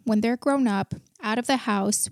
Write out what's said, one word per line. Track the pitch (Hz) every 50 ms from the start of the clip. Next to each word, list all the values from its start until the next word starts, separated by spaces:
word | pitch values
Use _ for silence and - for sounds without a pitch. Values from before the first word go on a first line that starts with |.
| -
when | 233 214 214
they're | 214 233 247
grown | - - 285 277 277 254
up, | 220 202 196 - - - - _ _ _ - -
out | 214 220 247
of | 240
the | - 269
house, | 247 - 226 202 196 196 208 214 - - -